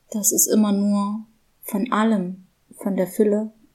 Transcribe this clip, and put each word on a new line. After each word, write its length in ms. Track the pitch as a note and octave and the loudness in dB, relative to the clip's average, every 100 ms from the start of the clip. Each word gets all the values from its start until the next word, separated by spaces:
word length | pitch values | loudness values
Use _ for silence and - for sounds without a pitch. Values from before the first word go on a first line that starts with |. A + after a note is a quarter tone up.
| - | -10
Dass 200 | G#3+ G3 | -4 -2
es 160 | - - | 0 2
immer 240 | G#3+ G#3 | 4 4
nur 540 | G3+ G3+ G3+ G3+ A3 A3 _ _ _ | 2 2 0 -2 -6 -12 _ _ _
von 300 | - G3+ B3 | -8 -4 0
allem, 540 | G#3 A3 G#3 F3+ F#3 - _ _ - | 2 2 0 -2 -8 -16 _ _ -10
von 220 | G3+ F#3+ | -6 -2
der 100 | F#3 | -2
Fülle, 440 | - G#3+ G#3 A3 _ _ | 2 2 2 -2 _ _